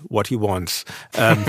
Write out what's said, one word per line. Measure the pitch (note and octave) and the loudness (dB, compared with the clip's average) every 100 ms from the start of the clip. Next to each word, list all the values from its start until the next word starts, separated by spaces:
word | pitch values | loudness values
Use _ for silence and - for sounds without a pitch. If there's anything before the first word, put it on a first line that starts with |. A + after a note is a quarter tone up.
| - | -4
what | G#2+ G2+ | -2 0
he | A#2+ | 0
wants.“ | G#2 F#2 E2+ - - - - | 0 -2 -4 -8 -8 -16 -8
Ähm, | - A2+ G#2 | 2 4 4